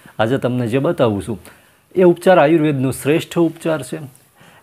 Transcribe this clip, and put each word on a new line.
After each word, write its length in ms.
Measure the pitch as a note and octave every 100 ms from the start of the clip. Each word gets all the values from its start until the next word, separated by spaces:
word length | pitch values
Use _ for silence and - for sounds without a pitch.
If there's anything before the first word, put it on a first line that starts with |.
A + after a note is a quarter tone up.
| - -
આજે 180 | A2+ C3
તમને 300 | B2 B2 A#2+
જે 120 | B2+
બતાવું 440 | D3+ E3+ B2 G2+ F#2
છું 140 | F#2+ - - _ _ _ F3+
એ 80 |
ઉપચાર 360 | F3+ E3+ G3 F3+
આયુર્વેદનો 520 | D3 E3 D3+ C#3 C3
શ્રેષ્ઠ 460 | - C3+ D#3 D3+ E3+
ઉપચાર 440 | E3 D#3+ E3 D#3
છે. 160 | C3 D#3+ C3+ - _ _ _ _